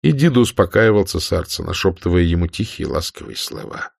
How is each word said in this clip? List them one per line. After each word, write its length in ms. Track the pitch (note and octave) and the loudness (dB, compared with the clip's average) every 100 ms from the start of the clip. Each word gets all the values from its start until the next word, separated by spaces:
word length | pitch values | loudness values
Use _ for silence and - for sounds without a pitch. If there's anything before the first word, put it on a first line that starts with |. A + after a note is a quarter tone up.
И 100 | D3+ | 0
Дидо 300 | C#3+ E3 B2 | 4 4 4
успокаивал 640 | A#2+ - F#2 G2+ A2 G#2 F#2+ | 2 2 0 4 4 4 2
цесарца, 580 | G2 - F2+ E2 - | -4 -2 -2 -4 -8
нашёптывая 600 | D#2+ E2+ F#2+ F2 - F2 | -6 0 0 0 0 2
ему 240 | F2 E2+ E2+ | 4 2 0
тихие 400 | - A2 - C#2+ | -2 -6 -6 -4
ласковые 500 | C#2+ F2 - - - | -4 -6 -12 -14 -10
слова. 560 | - - G#1 - - _ | -10 -10 -12 -12 -12 _